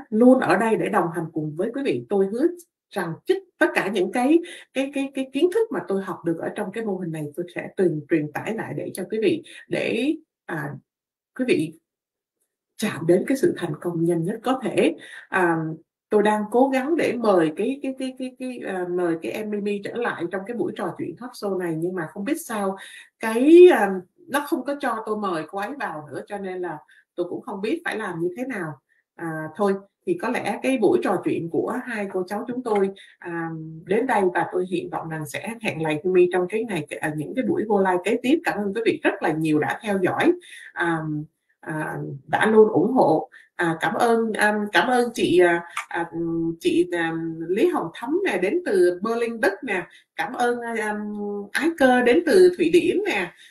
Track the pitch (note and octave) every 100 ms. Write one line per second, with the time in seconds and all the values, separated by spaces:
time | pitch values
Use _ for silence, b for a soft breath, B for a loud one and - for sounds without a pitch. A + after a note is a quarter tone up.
0 | - G#3+ B3 B3+ - F#3 A3+ G3+ E3 G3+
1 | E3 E3+ D#3+ D#3+ D3+ D3+ A3 C4+ C4 C3
2 | - G3+ G3 A3+ E4+ F4+ - _ _ -
3 | E3+ D#3+ - F#4 - - D#4+ - F#3+ G#3
4 | F#3+ B3 B3+ E4+ B B B - C#4 C#4
5 | C4+ - C4 C4+ F4+ A4 A4 G3+ - G3
6 | F#3+ E3+ E3+ E3 - G3+ F#3+ A3+ A3 F#3
7 | F3 D#3 D3 D3 E3+ - D3+ - F#3 D#3
8 | D3 E3 D3+ - - A3 - D3 - -
9 | F#3 A3 G#3 - B B B - - G#3+
10 | C4+ D#4+ _ _ - E3+ D3 C#3 - _
11 | _ _ _ - B3 G3+ D#3+ - _ _
12 | _ _ _ _ _ _ _ - G#3 C3
13 | D#3 F3+ A#3+ C4+ F#3 - E3+ D3+ F3+ E3+
14 | E3 E3+ E3 A3+ B3 C4 G3 E3 B3+ -
15 | B B B F#3+ F3 E3 D#3+ D#3+ _ _
16 | _ G#3+ G3+ G#3+ G#3 A#3+ C4+ C4 C4 E4
17 | - A#3+ A3+ F#3+ D#3+ D#3 A3+ C4+ C4+ C4
18 | C4 B3+ B3+ B3+ B3+ B3 - F#3 F3 F3
19 | F3 E3 - A3 G#3+ G#3 G3+ G3+ G3+ A3+
20 | A3+ - F3 F#3+ G3 A3+ - - F#3+ -
21 | - - B3+ - G#3 F#3 F3 D#3+ F3 F#3
22 | D#3 - G3+ D#4+ - A3 G3 F#3+ B B
23 | B _ A3+ A3+ C#4 E4+ F4+ B3+ G3 F#3+
24 | F3+ _ - C4 C#4+ C4 C4 C#4+ C4 A3+
25 | A3 G#3+ G3+ E3 D#3 G3 G#3 C4+ G3+ D#3
26 | D3 C#3+ G#3+ G3+ G3 F#3 F3 F3+ - b
27 | b - F3 - - G3 G#3+ E4 - G#3
28 | G#3 E3 F3 G3+ B3+ A3 D#3+ C#3 _ _
29 | _ - E3 D#3 D#3 - G3+ G3 - _
30 | - F3 A3+ A#3+ - A#3+ B3+ C4 F#3 F3+
31 | B3 F3+ E3+ D#3 E3 D3+ F#3+ A#3+ B3 A3
32 | G3 F#3+ F#3 G#3 B3 B3 B3 G#3 G3 G3
33 | B B F3 E3+ E3 D#3+ D#3+ D#3+ - G#3
34 | C4+ A3 F#3 F3 E3 F#3 F#3 F3+ - D#3
35 | D#3+ D#3+ D3 - - A#3 G#3+ D3 D#3+ -
36 | - F#3 F3+ F#3 F3+ A3 A#3 F3+ D3+ -
37 | D#3 D3+ D3+ G#3 G#3+ - G#3+ G3+ F#3+ F3+
38 | F#3+ B3 B3 E4 - G3 G#3 G#3 A3 -
39 | D#4 - F#3+ D#3 D#3+ D3+ - - A3 G3
40 | F#3 - C#4+ F4+ B B B B E3+ D#3+
41 | D#3 D3+ D#3 _ _ _ - D#3 D#3 D#3
42 | D3+ C#3+ - F#3 G#3 A3 G#3+ D3+ G3 B3+
43 | F3+ D#3 - B B - E3+ D#3+ - A3
44 | A#3+ A3+ A3+ G#3 G#3 G#3+ G#3 F3 A#3+ B3+
45 | A#3+ A#3 F#3 F3 F3 F3 - B - E3+
46 | E3 E3 E3+ E3 E3 E3 F3+ D#3+ F3 F3
47 | E3 E3 E3 D#3+ E3 F#3+ F4 D#4 E3 -
48 | B3 E4+ F#4+ G3 F#3 E4 D#4+ G3 F3 F3+
49 | G#3+ A#3 A#3 A#3 A3+ G4 B3+ F#3+ F3 b
50 | b - A#3 B3+ B3 A#3+ A#3 A3+ G#3+ G#3
51 | G#3 G#3 G#3 G3+ G3+ - D4 E4 C4 B3
52 | B3 C#4+ E4 F#4 F4+ F4 E4+ E4+ E4 G4+
53 | G#4 A3+ E3+ - B